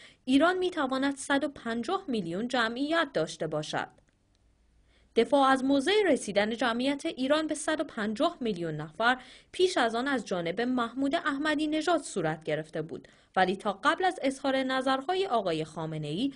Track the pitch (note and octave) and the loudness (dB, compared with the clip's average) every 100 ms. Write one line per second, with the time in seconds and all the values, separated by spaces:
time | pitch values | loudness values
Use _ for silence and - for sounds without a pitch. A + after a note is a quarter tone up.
0 | - _ - C#4 E4 F#4 F4+ E4 C4 C4 | -20 _ 2 4 4 4 0 0 -2 0
1 | C#4 C#4 - C#4 G#3+ - A#3 A#3 A#3 F#4+ | -2 -2 0 0 0 -4 -6 -4 -2 -4
2 | F#4+ A3+ E3 F3 A#3+ B3+ A3+ A#3 C#4+ E4 | -2 -4 -2 -4 -2 0 0 -2 0 0
3 | D4+ E3+ D#3 - D#3+ D3+ D#3 C#3 - - | 0 -2 -2 -4 -4 -4 -4 -4 -6 -10
4 | _ _ _ _ _ _ _ _ _ _ | _ _ _ _ _ _ _ _ _ _
5 | _ - A3+ C#4+ C4+ C4+ C4 C#4 C4+ G#4 | _ 0 4 4 6 4 4 2 4 4
6 | G4 B3+ - G3+ G#3+ A3+ B3 A#3 C4 C#4+ | 4 2 0 0 0 0 0 0 0 -2
7 | E4 - C4 D4+ D#4 D4 - D#4 D#4 - | -4 -2 2 2 0 -2 -2 -2 -2 -4
8 | G#3 G#3+ D#4+ E4+ A#3 F3+ E3 D3+ D#3 - | -4 0 0 0 -4 -4 -4 -6 -6 0
9 | A#3 B3+ - - _ - F4+ E4+ A#3 A3+ | 2 0 -4 -20 _ 0 2 4 2 0
10 | C4+ C4 - F3+ E3 F#3+ A#3+ B3+ A3+ A#3+ | 0 -2 0 -2 -2 -2 0 0 -2 -2
11 | C#4 E4 D4+ C#4 D#4 D4+ D#4 D#4 D#4 E4 | 0 0 -2 -2 0 0 0 0 2 0
12 | - G3+ D#3+ D#3+ D#3 D3+ D#3+ E3+ D#3 - | 0 -2 -2 -2 -2 -4 -4 -6 -6 -10
13 | - - _ - F#3 G3 G#3+ F#3+ C#4+ E4 | -14 -20 _ 0 2 0 -2 0 0 2
14 | F#4 F4+ C4+ C4+ C#4 C4 C4 C4 C4 C4 | 0 0 -2 0 0 0 0 0 0 0
15 | C4+ F#4 F#4+ A#3 F#3+ D#3+ D#3 - D#3+ D#3 | 0 -2 0 0 0 -2 -4 -6 -6 -6
16 | D3 E3 C#4 | -4 -2 -2